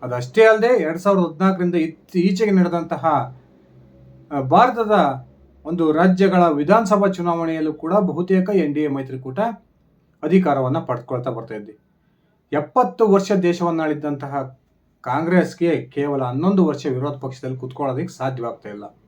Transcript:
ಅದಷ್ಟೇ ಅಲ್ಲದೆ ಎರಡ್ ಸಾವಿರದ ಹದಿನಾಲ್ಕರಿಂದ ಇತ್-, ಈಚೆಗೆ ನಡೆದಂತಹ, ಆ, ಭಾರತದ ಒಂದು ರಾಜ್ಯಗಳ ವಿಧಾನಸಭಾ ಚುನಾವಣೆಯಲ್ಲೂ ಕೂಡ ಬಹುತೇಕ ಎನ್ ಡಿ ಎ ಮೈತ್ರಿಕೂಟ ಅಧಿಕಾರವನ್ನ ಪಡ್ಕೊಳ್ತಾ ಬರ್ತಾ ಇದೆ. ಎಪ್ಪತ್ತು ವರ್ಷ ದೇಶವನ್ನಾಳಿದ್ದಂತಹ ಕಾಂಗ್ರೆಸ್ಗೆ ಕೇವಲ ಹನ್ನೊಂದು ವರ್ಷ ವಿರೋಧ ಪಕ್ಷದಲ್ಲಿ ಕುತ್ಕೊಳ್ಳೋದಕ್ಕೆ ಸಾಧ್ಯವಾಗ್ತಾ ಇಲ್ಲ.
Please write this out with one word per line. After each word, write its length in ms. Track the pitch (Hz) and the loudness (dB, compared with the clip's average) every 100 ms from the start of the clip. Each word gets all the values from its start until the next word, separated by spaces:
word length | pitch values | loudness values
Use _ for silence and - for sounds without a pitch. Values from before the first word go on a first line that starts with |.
ಅದಷ್ಟೇ 400 | 127 123 127 - | -6 -6 -4 6
ಅಲ್ಲದೆ 400 | 220 220 - 226 | 6 6 4 2
ಎರಡ್ 160 | 156 165 | 0 -2
ಸಾವಿರದ 240 | 202 196 | 0 2
ಹದಿನಾಲ್ಕರಿಂದ 520 | 175 - 190 185 180 | 0 0 0 2 0
ಇತ್-, 440 | 175 160 - _ 185 | 0 -2 -6 _ 0
ಈಚೆಗೆ 320 | 180 185 220 | 0 2 2
ನಡೆದಂತಹ, 840 | 190 175 170 160 151 160 147 120 - _ _ _ - - - - - - | 4 2 0 -4 -4 0 0 -2 -12 _ _ _ -20 -20 -20 -20 -20 -10
ಆ, 80 | 147 | -6
ಭಾರತದ 840 | 131 170 247 233 214 208 151 131 - _ _ _ | 2 4 4 2 0 2 2 -2 -12 _ _ _
ಒಂದು 280 | 147 165 160 | -8 -2 0
ರಾಜ್ಯಗಳ 560 | 151 185 185 190 180 175 | 4 4 4 4 4 4
ವಿಧಾನಸಭಾ 580 | 147 147 214 214 202 196 | 2 2 2 4 2 2
ಚುನಾವಣೆಯಲ್ಲೂ 680 | 190 175 170 165 160 156 | 0 -2 -2 -2 -4 -4
ಕೂಡ 220 | 151 160 | -6 -2
ಬಹುತೇಕ 540 | 196 190 151 180 190 185 | 0 0 -4 0 0 2
ಎನ್ 260 | 202 151 | 0 0
ಡಿ 60 | 143 | 0
ಎ 80 | 151 | -2
ಮೈತ್ರಿಕೂಟ 520 | 139 131 131 131 131 226 220 _ _ _ _ _ _ | -4 -8 -10 -10 -6 -6 -6 _ _ _ _ _ _
ಅಧಿಕಾರವನ್ನ 560 | 151 185 175 139 127 127 | 2 2 4 0 0 -2
ಪಡ್ಕೊಳ್ತಾ 520 | - 123 - 123 - | -4 -6 -6 -8 -6
ಬರ್ತಾ 240 | 113 - | -8 -10
ಇದೆ. 240 | 110 104 - _ _ _ _ _ _ _ | -14 -14 -20 _ _ _ _ _ _ _
ಎಪ್ಪತ್ತು 560 | 143 147 - 226 - 220 | -4 -2 0 0 2 4
ವರ್ಷ 240 | 196 190 | 4 2
ದೇಶವನ್ನಾಳಿದ್ದಂತಹ 1300 | 202 175 175 175 165 160 147 147 143 139 139 127 - _ _ _ _ | 0 0 0 -2 -2 -4 -4 -6 -8 -6 -8 -8 -14 _ _ _ _
ಕಾಂಗ್ರೆಸ್ಗೆ 840 | - 135 165 180 165 - 170 147 123 | -6 -4 2 2 2 0 0 0 -4
ಕೇವಲ 360 | - 143 143 | -6 -4 -2
ಹನ್ನೊಂದು 420 | 123 127 175 196 | -4 -2 0 2
ವರ್ಷ 220 | 165 139 151 | 2 0 -4
ವಿರೋಧ 320 | 127 143 127 | -4 -6 -8
ಪಕ್ಷದಲ್ಲಿ 380 | 131 - 131 131 | -12 -12 -10 -10
ಕುತ್ಕೊಳ್ಳೋದಕ್ಕೆ 580 | 127 - 143 127 180 | -12 -8 -6 -6 -8
ಸಾಧ್ಯವಾಗ್ತಾ 540 | - 131 127 117 - 107 | -8 -8 -6 -10 -10 -16
ಇಲ್ಲ. 300 | 104 104 _ | -16 -16 _